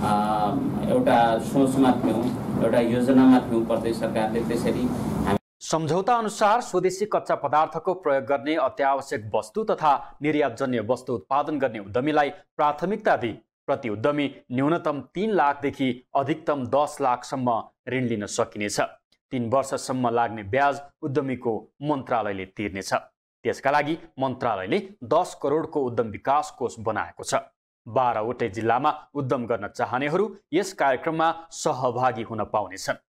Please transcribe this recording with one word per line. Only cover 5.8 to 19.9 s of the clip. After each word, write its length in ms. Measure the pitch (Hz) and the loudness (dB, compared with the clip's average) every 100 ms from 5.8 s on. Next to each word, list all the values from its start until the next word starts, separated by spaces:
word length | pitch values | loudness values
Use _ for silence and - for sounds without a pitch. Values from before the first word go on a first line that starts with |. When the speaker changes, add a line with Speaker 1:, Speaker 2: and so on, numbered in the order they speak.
| 160 165 190 | 2 0 2
Speaker 2:
अनुसार 460 | 240 220 - 208 226 | 2 0 2 4 4
स्वदेशी 480 | 247 185 185 185 208 | 2 -2 -2 -4 -2
कच्चा 220 | 185 - | -2 0
पदार्थको 600 | 165 143 147 156 165 175 | -2 2 2 2 0 -4
प्रयोग 300 | 180 151 139 | -2 2 0
गर्ने 300 | 120 139 131 | 2 -2 0
अत्यावश्यक 760 | 160 - - 139 139 127 143 107 | 0 0 0 0 0 -2 -6 -2
वस्तु 300 | 110 107 - | -2 -2 -6
तथा 520 | 214 175 156 135 - - | -2 2 4 2 0 -4
निर्यातजन्य 580 | 143 151 143 117 135 123 | 0 2 0 0 -2 -2
वस्तु 340 | 107 123 - | 0 -2 -2
उत्पादन 440 | 120 - 139 147 151 | -6 0 0 0 -2
गर्ने 200 | 131 113 | -2 -4
उद्यमीलाई 500 | 98 110 143 151 143 | -4 -2 0 2 0
प्राथमिकता 880 | - _ - 151 147 175 220 220 156 | -2 _ 0 0 0 -4 -2 2 2
दिई 220 | 117 78 _ _ - | 0 -6 _ _ -4
प्रति 220 | 139 120 | -4 -2
उद्यमी 460 | 104 139 147 139 - _ | -2 0 0 -2 -4 _
न्यूनतम 500 | 123 139 170 165 143 - | 0 2 2 -2 -4 -8
तीन 160 | - 214 | -4 0
लाखदेखि 800 | 196 143 139 143 - 131 127 _ 139 | 2 2 2 -4 0 -2 -2 _ -2
अधिकतम 500 | 135 160 - 147 120 | 0 -2 -2 -2 0
दस 320 | 135 147 - | 0 0 0
लाखसम्म 640 | 139 123 - 139 123 113 104 _ - | 0 0 -2 -4 0 0 -4 _ -6
ऋण 160 | 123 | -4
लिन 220 | 123 110 101 | -2 -2 -4
सकिनेछ। 540 | - 113 - 104 - 131 - _ _ _ | -2 -4 -2 -4 -2 -2 -4 _ _ _
तीन 200 | 131 117 | -4 0
वर्षसम्म 580 | 135 131 135 - | 0 0 -4 -4